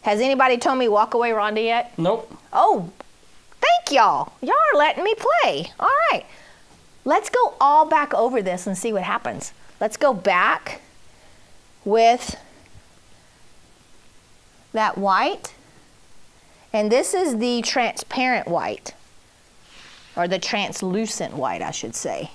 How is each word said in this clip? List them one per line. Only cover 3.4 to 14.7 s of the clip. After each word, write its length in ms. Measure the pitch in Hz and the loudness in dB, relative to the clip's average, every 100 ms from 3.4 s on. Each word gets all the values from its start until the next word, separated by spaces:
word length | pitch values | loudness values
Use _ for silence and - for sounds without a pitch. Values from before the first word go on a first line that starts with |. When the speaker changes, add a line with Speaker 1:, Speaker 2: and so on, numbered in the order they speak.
| - - | -20 -4
Speaker 1:
thank 300 | 554 698 679 277 | 2 2 2 4
y'all. 340 | 208 143 - - | 4 2 -4 -8
Y'all 140 | 262 523 622 | -2 2 4
are 40 | 415 | 4
letting 240 | 294 - | 2 0
me 120 | 381 453 | -4 -2
play. 560 | 466 659 571 143 170 - | 0 2 2 -2 -8 -4
All 100 | - 554 640 | 0 2 0
right. 120 | - - - - - - - - - | -2 -6 -20 -20 -20 -20 -20 -20 -10
Let's 240 | 247 339 - | 0 0 0
go 240 | 494 466 - | 0 0 2
all 240 | 277 302 | 4 6
back 300 | 311 311 285 | 4 2 0
over 260 | - 233 247 | 0 0 0
this 260 | 190 180 208 | -2 -4 -4
and 100 | 185 | -4
see 140 | 233 | -2
what 100 | 208 | -2
happens. 500 | 180 226 - 104 - - - - | -2 -4 -6 -10 -12 -16 -20 -6
Let's 160 | 208 - | -6 2
go 180 | 294 | 0
back 680 | 214 202 180 190 160 - - - - - - - - - - - - | 2 2 2 2 0 -4 -16 -18 -20 -20 -20 -20 -20 -20 -20 -20 -12
with 520 | 202 220 226 240 - - - - - - - - - - - _ - - - _ _ - - - _ - _ _ - | 0 4 4 4 -2 -12 -18 -20 -20 -20 -20 -20 -20 -20 -20 _ -20 -20 -20 _ _ -20 -20 -20 _ -20 _ _ -8